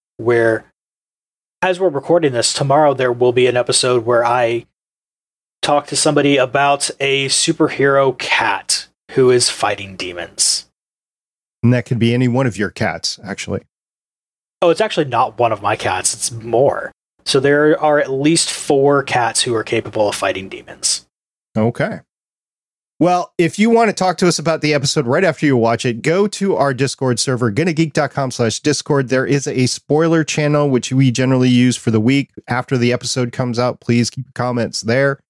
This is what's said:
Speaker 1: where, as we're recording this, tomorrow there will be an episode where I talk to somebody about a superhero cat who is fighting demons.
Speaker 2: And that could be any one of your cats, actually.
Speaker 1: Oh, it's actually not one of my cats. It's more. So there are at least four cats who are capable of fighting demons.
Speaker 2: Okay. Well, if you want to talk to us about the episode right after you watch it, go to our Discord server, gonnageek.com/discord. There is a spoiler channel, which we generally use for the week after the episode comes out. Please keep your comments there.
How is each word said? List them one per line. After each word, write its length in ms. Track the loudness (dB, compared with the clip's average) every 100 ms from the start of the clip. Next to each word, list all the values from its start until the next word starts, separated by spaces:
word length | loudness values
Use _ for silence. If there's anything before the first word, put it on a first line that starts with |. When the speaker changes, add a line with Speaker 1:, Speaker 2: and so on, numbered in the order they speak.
| _ -6
Speaker 1:
where, 520 | 0 2 2 0 -6 _ _ _ _ _ _ _ _ -4
as 180 | -2 0
we're 80 | 0
recording 440 | -2 0 2 2
this, 200 | 0 -2
tomorrow 400 | -2 2 4 4
there 200 | 2 0
will 200 | 2 2
be 140 | 4 2
an 100 | 2
episode 480 | 0 0 0 0
where 220 | 2 0 2
I 400 | 0 0 -2 -8 _ _ _ _ _ _ _ _ -8
talk 240 | 0 0 -2
to 100 | -2
somebody 400 | 0 2 2 2
about 540 | 2 0 0 0 -4 -6
a 260 | -2 -2 -2
superhero 920 | -2 -2 0 -2 0 2 2 0 -2
cat 720 | -4 -2 -2 -4 -4 -6 -8 _ -6
who 180 | 2 4
is 180 | 4 0
fighting 480 | -2 -4 -4 -10 -14
demons. 720 | -12 -12 -12 -4 -2 -2 -8 _ _ _ _ _ _ _ _ -2
Speaker 2:
And 100 | 0
that 140 | 0 -2
could 120 | 0
be 140 | 0
any 160 | 2 0
one 180 | 0 -2
of 120 | -2
your 120 | -6
cats, 480 | -4 -6 -4 -8 -10
actually. 380 | -12 -12 -8 -10 -10 _ _ _ _ _ _ _ _ -2
Speaker 1:
Oh, 80 | 0
it's 120 | 2
actually 260 | 0 -2 -2
not 320 | 0 -2 0
one 140 | 0
of 100 | 0
my 140 | -4 -4
cats. 360 | -4 -4 -4
It's 180 | -6 -8
more. 640 | -10 -2 2 2 0 -10 _ _ _ -2
So 140 | 0
there 400 | 2 4 4 4
are 180 | 2 2
at 120 | 0
least 400 | 0 0 0 -2
four 520 | -6 0 2 4 2
cats 400 | 0 -2 -2 -2
who 120 | -2
are 100 | -2
capable 460 | -2 -4 -4 -2 -2
of 40 |
fighting 360 | -2 -4 -4 -8
demons. 560 | -16 -18 -8 -6 -6 _ _ _ _ _ -2
Speaker 2:
Okay. 440 | -2 0 -6 -6 _ _ _ _ _ _ _ _ _ -2
Well, 320 | 0 0 -2 -2
if 200 | -2 2
you 120 | 2
want 180 | 4 2
to 60 |
talk 240 | 0 -2 2
to 100 | 0
us 100 | 0
about 220 | -2 -2
the 140 | 0
episode 320 | 0 0 -2 0
right 180 | 2
after 220 | 2 0 2
you 100 | 4
watch 280 | 2 0
it, 180 | -2 -2
go 240 | 0 0 0
to 280 | -2 -2 0
our 160 | 0
Discord 460 | 0 -4 -2 -2 0
server, 320 | -2 0 0
gonnageek.com/discord. 1600 | 0 0 0 0 0 -2 -2 -4 -2 -2 0 -2 -2 0 0 2
There 180 | 0 0
is 200 | -2 -2
a 200 | -2 -2
spoiler 560 | -2 -2 2 2 2
channel, 460 | 0 -2 0 2 2
which 240 | 0 0
we 180 | 2 2
generally 380 | 2 2 2 4
use 280 | 4 2 0
for 140 | 0
the 100 | 2
week 300 | 2 0 -2 -10 -6
after 300 | -6 -2 0
the 140 | 0
episode 400 | 0 -4 -4 -4
comes 260 | -4 -4 -2
out. 220 | -2 -4
Please 300 | 0 0 0
keep 160 | -4 -12
your 60 |
comments 480 | -6 -4 -2 -4 -6
there. 360 | -2 0 0 -2